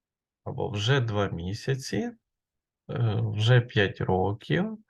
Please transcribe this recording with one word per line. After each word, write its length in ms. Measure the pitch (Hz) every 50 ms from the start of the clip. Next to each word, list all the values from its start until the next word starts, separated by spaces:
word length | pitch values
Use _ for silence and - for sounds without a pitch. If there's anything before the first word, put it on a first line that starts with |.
| _ _ _ _ _ _ _ _ _
або 260 | 101 98 - 95 92
вже 300 | 101 104 101 117 139 139
два 280 | 123 113 101 104 101 95
місяці, 680 | - 82 85 90 101 - - - 135 131 - - -
е, 180 | 196 226 240 226 - _ _ _ _ _ _ _ _ _ _ _ _ _ - 101 110 120 113 101 110
вже 400 | 110 110 107 104 110 113 127 123
п'ять 400 | 117 - - 110 101 95 - -
років. 800 | - - 95 90 92 95 101 - - - 147 156 196 220 220 214 -